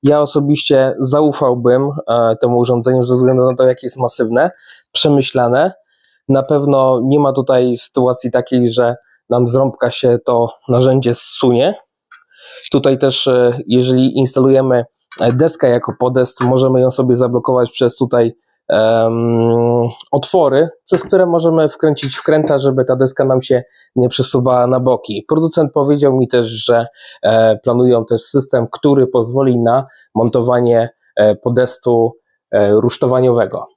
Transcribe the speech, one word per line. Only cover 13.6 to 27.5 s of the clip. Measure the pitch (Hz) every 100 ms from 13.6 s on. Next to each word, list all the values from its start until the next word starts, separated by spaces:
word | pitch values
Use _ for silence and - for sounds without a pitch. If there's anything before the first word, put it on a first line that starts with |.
| -
jeżeli | 123 127 127 131 131
instalujemy | 127 - 131 135 135 123 117 _ _ - 120 123
deskę | 160 165 135
jako | 120 - -
podest, | 123 127 123 -
możemy | 123 131 131 131
ją | 131
sobie | 127 127 120
zablokować | 123 120 - 127 120
przez | - 123 -
tutaj, | 123 120 117 117 _ _ _
em, | 104 110 113 113 113 117 117 117 117 117 120 120 - -
otwory, | 139 - 190 147 135 165 -
przez | - 175
które | - 190 180
możemy | 170 165 160 156
wkręcić | - 156 143 139 -
wkręta, | - 156 156 139
żeby | 139 131
ta | 127 131
deska | 131 -
nam | 135 131
się | - 127 - _ _ -
nie | 123
przesuwała | - 131 139 127 123 123
na | 127
boki. | 127 123 - 101 -
Producent | 156 160 165 147
powiedział | 151 139 147 139 131
mi | 123
też, | 127 113
że, | 113 - 117 117 _ - -
e, | 101 110 113